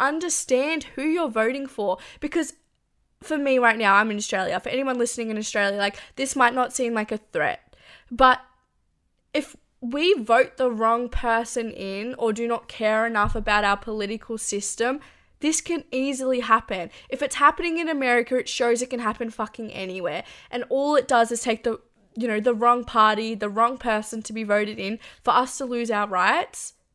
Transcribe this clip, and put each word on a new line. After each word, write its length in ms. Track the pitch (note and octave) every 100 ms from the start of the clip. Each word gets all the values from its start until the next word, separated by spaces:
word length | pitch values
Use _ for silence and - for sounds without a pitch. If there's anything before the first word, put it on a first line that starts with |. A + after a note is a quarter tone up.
understand 840 | C4 D#4 F4 - - B3+ D4 D#4+ - -
who 60 |
you're 280 | D4+ E4+ D4+
voting 380 | A3 A3 C#4 C4+
for, 300 | - G3+ F#3 - -
because 360 | D4 E4+ D#4 - _ _ _ _ _ _
for 160 | - D#4
me 220 | C#4 C4
right 200 | A#3+ A3
now, 180 | G#3 G3+
I'm 160 | A3
in 40 | G#3
Australia. 440 | - G3 F#3 F3+
For 80 | -
anyone 280 | B3+ C4+ B3+
listening 340 | A#3 - A3
in 80 | G#3+
Australia, 380 | G#3+ G#3 G3+ G3+
like, 200 | G3+ - -
this 220 | - C4+ C#4
might 180 | A#3+
not 180 | B3+ B3
seem 220 | - A#3+
like 160 | A3+ G#3+
a 80 | G#3+
threat, 560 | - - D3 - _ _ - - _
but 280 | A#3 C4 B3+ - _ _ _ _ _ _ _ _
if 220 | - - - _ _
we 340 | A#3+ C#4+ F4
vote 420 | F#4 A3 A#3 - -
the 140 | B3+
wrong 380 | A3 A3+ A#3 B3
person 640 | - A#3+ A3+ A#3 A#3+ A3+
in 420 | - F#3+ G3 A#3
or 180 | - A#3
do 140 | G#3+ A#3
not 220 | A3+ -
care 380 | - A3 A3 A#3
enough 280 | A3 G#3
about 300 | A3 G#3 G#3
our 120 | G#3 G3+
political 600 | - G#3+ G3+ A3 - A3
system, 640 | - G3+ G3+ - A#3 C#4+ - _ _ _
this 200 | D4 D#4
can 220 | - E4 -
easily 500 | B3+ C#4 C4 C4 B3
happen. 500 | A#3 A3+ - F#3 E3 - -
If 120 | C4
it's 160 | C#4 -
happening 420 | C#4+ - E4+ E4
in 100 | D#4+
America, 480 | D4 C4 A#3+ A#3 B3+
it 120 | -
shows 340 | - A#3+ A#3
it 80 | B3+
can 100 | A#3+
happen 300 | A3+ G#3 A3+
fucking 420 | A3 G#3+ - G#3+
anywhere. 500 | - F#3+ F#3 E3+ D#3+ - - -
And 160 | B3 -
all 260 | C4+ C#4+
it 140 | D4 C4
does 240 | A#3+ A3+
is 100 | A#3
take 220 | B3 A3
the, 160 | - A3 _ _ _ A3
you 120 | A#3+
know, 100 | G#3+
the 160 | A#3
wrong 300 | A3 A#3+ B3
party, 500 | A#3+ A3+ G#3+ G#3+ A3+
the 140 | A3 G#3
wrong 300 | G3+ A#3 C4
person 440 | B3 G#3+ G#3+ A3+
to 100 | A3
be 120 | A3
voted 340 | G#3 G#3 G#3 A3
in 220 | G3 A3 - -
for 80 | -
us 260 | A#3+ B3+ -
to 60 |
lose 260 | C4 A#3+ A#3
our 160 | G#3 G#3
rights 680 | F#3 F#3+ D#4 - - - - _